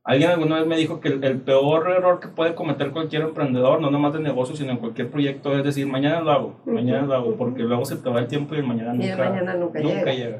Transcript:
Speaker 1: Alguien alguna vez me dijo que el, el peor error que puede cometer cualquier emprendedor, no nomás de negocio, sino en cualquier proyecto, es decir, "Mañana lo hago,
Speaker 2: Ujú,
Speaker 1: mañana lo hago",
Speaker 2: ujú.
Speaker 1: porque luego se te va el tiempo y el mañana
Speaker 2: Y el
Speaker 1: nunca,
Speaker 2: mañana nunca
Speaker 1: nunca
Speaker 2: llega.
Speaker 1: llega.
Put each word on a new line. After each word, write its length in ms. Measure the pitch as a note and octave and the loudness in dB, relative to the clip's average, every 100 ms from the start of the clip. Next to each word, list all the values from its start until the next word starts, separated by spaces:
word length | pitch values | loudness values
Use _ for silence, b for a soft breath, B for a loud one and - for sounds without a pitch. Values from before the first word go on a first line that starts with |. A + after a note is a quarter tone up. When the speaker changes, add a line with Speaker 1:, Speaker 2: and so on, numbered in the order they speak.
Speaker 1:
Alguien 260 | - C3+ E3+ | 0 4 4
alguna 280 | E3+ D#3 D#3+ | 4 2 2
vez 80 | D#3+ | 2
me 100 | D#3+ | 2
dijo 200 | D#3 - | 0 -2
que 100 | D3+ | -2
el, 140 | C3+ | 0
el 200 | C3+ B2 | 0 0
peor 460 | C3+ C3+ C#3+ D#3+ F3 | 2 4 4 4 2
error 280 | F#3 F3+ F3 | 2 4 2
que 80 | - | -2
puede 300 | - E3 E3 | -2 0 0
cometer 340 | D#3+ C#3+ C#3+ | -4 -2 -2
cualquier 320 | D#3+ D#3 D3+ | -4 -4 -2
emprendedor, 580 | D#3 D#3 C#3 B2 C3 E3 | -2 -2 0 2 4 4
no 80 | C#3+ | 2
nomás 260 | C#3+ D3 | 2 2
de 40 | D#3 | 0
negocio, 380 | D3 B2+ B2+ D3 | -2 -2 -2 -4
sino 160 | C3+ | -4
en 60 | A#2+ | -4
cualquier 320 | A2+ A2 A#2+ | -4 -6 -4
proyecto, 440 | D3 C#3 C#3 C#3+ C#3 | -2 -2 -2 -2 0
es 60 | |
decir, 240 | C#3+ C#3 C#3 | 0 -2 -2
"Mañana 340 | C3 C#3+ E3+ | 0 0 0
lo 100 | D#3+ | 2
hago, 240 | C#3+ A2+ - | 2 0 -8
Speaker 2:
Ujú, 100 | C4 | -4
Speaker 1:
mañana 300 | A3+ B2 B2 C#3+ | -2 0 0 0
lo 80 | |
hago", 140 | - A2+ | 0 0
Speaker 2:
ujú. 80 | G#2 | -2
Speaker 1:
porque 240 | - - | -2 -2
luego 220 | A#2 B2 | -2 0
se 100 | - - | -2 -4
te 140 | B2+ | -2
va 80 | A#2+ | -2
el 80 | A#2+ | 0
tiempo 280 | D3 C#3+ D3+ | -2 -4 -4
y 20 | |
el 60 | B2+ | -2
mañana 300 | A#2 A#2 B2+ | -2 -2 -2
Speaker 2:
Y 100 | F#3+ | -2
el 40 | F#3 | 0
Speaker 1:
nunca, 120 | F#3 | 0
Speaker 2:
mañana 240 | F#3+ F3+ | 0 -2
nunca 240 | F3+ E3+ D#3 | -2 -4 -2
Speaker 1:
nunca 340 | D3+ F#3+ D#3+ | -2 0 0
Speaker 2:
llega. 0 | |
Speaker 1:
llega. 240 | B2+ A#2 | -2 -4